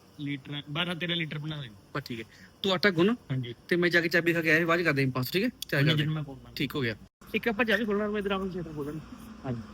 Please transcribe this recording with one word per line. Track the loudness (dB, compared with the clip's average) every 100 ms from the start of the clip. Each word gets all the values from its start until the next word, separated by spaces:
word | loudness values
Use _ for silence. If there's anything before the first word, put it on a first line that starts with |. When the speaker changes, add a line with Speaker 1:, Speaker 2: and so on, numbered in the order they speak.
| -20 -10
Speaker 1:
ਲੀਟਰ, | -6 -6 -8 -10 -6
ਬਾਰਾਂ | -4 -2 -2
ਤੇਰਾਂ | -4 -2
ਲੀਟਰ | -4 -6
ਬਣਾ | -8 -8
ਲਈ। | -10 -14 -10 -8
Speaker 2:
ਬਸ |
ਠੀਕ | -6 -8
ਹੈ, | -10 -16 -20 -4
ਤੂੰ | 0
ਆਟਾ | 2 4
ਗੁੰਨ | 4 4
Speaker 1:
ਹਾਂਜੀ। | 2 -2 -4 -4 -8 -2
Speaker 2:
ਤੇ | 2
ਮੈਂ | 4
ਜਾ | 4
ਕੇ | 4
ਚਾਬੀ | 2 2
ਖਾ | 2
ਕੇ | 4
ਆਇਆ, | 4 4
ਬਾਅਦ | 2
'ਚ |
ਕਰਦੇ | 4 2
ਇੰਪਾਸਟੋ, | 2 0 0
ਠੀਕ | 0
ਹੈ? | 0 -2 -2
ਚੱਲ | 2
Speaker 1:
ਹਾਂਜੀ, | 4
Speaker 2:
ਕਰਦੇ। | 4
Speaker 1:
ਜਿੰਨਾ | 2 -2
ਪਾਉਣਾ। | -6 -12 -12 -6
Speaker 2:
ਠੀਕ | -4 -2
ਹੋ |
ਗਿਆ। | -2 -4 -10 _ -6
ਇੱਕ | -2 0
ਆਪਾਂ | 0 2
ਚਾਬੀ | 2 2
ਖੋਲਣਾ, | 0 0
ਮੈਂ | -2
ਇਧਰ | -2
ਆਵਾਂ, | -2 -2
ਛੇਤਰ | -6 -8
ਖੋਲਣ। | -8 -6 -8 -10 -16 -16 -12 -8
Speaker 1:
ਹਾਂਜੀ। | -6 -8